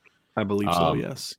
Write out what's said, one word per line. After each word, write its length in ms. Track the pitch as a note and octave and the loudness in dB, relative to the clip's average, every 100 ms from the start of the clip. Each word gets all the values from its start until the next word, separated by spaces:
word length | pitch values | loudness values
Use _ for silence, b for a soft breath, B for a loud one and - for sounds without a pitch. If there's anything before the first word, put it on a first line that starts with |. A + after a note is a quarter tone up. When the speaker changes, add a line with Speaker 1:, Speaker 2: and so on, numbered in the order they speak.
| - _ _ A2 | -20 _ _ -4
Speaker 1:
I 60 | |
believe 240 | G2+ G2+ G2+ | -2 0 2
so, 140 | F2 E2 | 4 4
Speaker 2:
Um, 120 | D2+ | 2
Speaker 1:
yes. 340 | - C#3 - | -4 -8 -12